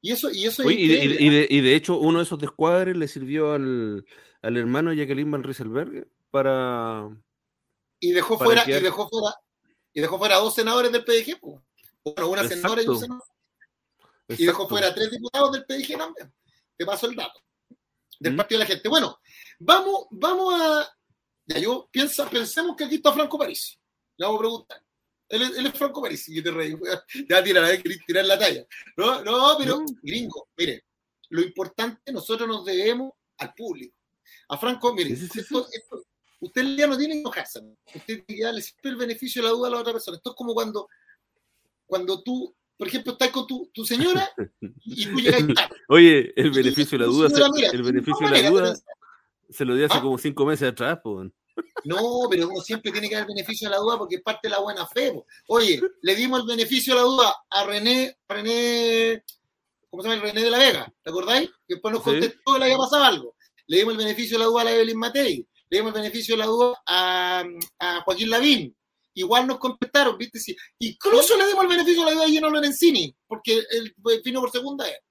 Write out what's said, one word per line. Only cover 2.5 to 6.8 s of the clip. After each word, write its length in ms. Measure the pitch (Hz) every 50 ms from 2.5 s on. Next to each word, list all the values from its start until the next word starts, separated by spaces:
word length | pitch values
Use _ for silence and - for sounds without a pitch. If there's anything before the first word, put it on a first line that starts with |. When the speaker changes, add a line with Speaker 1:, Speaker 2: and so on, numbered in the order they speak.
| - - 156 160 175 180 185 180 185
Speaker 2:
le 120 | 175 160 143
sirvió 440 | - 143 135 127 143 156 156 151 151
al, 540 | 143 139 131 127 120 113 107 104 101 - _ - - - _ _ _ -
al 140 | 110 117
hermano 360 | 120 120 117 123 139 160 170 160
Jacqueline 380 | 151 147 135 139 131 147 151
Van 120 | 147 143 123
Rieselbergh 640 | 135 131 - 131 110 110 131 160 240 294 - - _ _ _ _ _
para, 800 | - 139 135 135 135 131 127 127 123 120